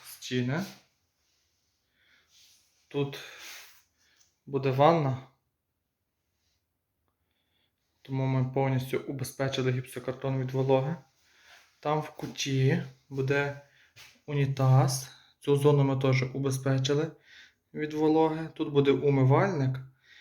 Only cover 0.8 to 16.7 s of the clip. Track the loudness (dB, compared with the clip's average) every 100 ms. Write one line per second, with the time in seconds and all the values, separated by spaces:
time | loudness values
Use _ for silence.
0.8 | _ _ _ _ _ _ _ _ _ _
1.8 | _ _ _ _ _ _ _ _ _ _
2.8 | _ -4 -4 -6 -16 -18 -18 -18 -20 -20
3.8 | _ _ _ _ _ _ -8 -4 0 4
4.8 | 6 4 2 -4 -10 _ _ _ _ _
5.8 | _ _ _ _ _ _ _ _ _ _
6.8 | _ _ _ _ _ _ _ _ _ _
7.8 | _ _ -8 -4 0 0 0 0 0 0
8.8 | -2 -6 -6 -8 -8 -6 -4 -2 -2 -2
9.8 | -6 -10 -10 -8 -4 -4 -4 -2 2 2
10.8 | 2 -6 -10 _ _ _ -20 -20 _ _
11.8 | -4 -2 -4 -10 -12 -8 -4 0 2 2
12.8 | -2 -14 -12 -6 -2 0 -2 -6 -16 _
13.8 | _ -20 -20 _ -6 -2 0 2 4 6
14.8 | 4 0 -8 -18 _ _ 0 2 4 4
15.8 | 2 2 2 0 0 -4 -4 -2 -2